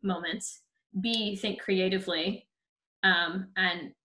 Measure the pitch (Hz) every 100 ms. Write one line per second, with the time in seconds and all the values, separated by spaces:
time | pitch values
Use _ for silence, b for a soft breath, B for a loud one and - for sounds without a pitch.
0 | 196 175 170 - - - _ _ _ 196
1 | 226 226 208 196 214 190 - 190 185 190
2 | 185 165 175 226 _ _ _ _ _ -
3 | 190 175 170 185 190 190 185 175 151 -